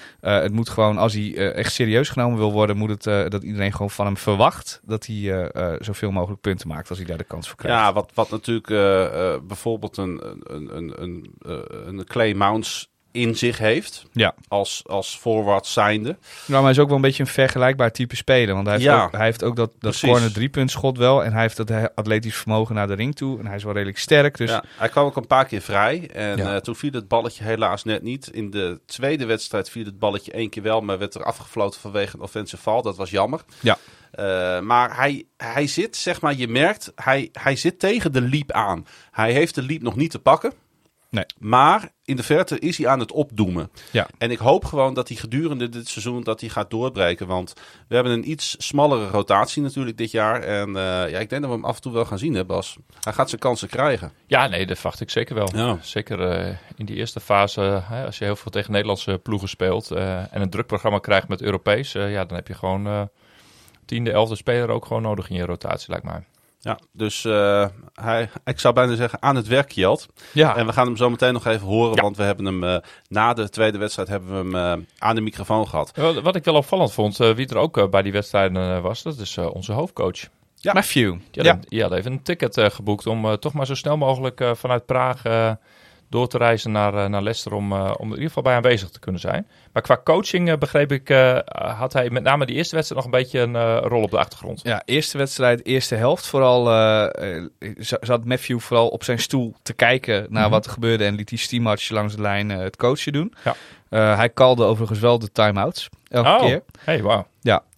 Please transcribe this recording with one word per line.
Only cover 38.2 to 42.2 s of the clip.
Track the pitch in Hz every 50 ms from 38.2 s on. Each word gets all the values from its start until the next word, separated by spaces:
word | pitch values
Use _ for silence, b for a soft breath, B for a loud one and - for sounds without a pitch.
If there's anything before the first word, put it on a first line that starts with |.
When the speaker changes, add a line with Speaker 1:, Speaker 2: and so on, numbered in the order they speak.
Speaker 2:
leap | 123 123 135 151 143 -
aan. | - 110 107 101 87 85 - B B B B B
Hij | B - 110 117
heeft | 120 143 165 165 -
de | 147 127
leap | 131 160 156
nog | 117 117 98
niet | 123 160 165
te | - -
pakken. | - 131 151 - - 285 - - _ _ _ _ _ _ _ _ _ _
Speaker 1:
Nee. | - 101 90 - - _
Speaker 2:
Maar | - 107 120 127 139 156 190 214 190 - - _ _
in | - 135
de | 123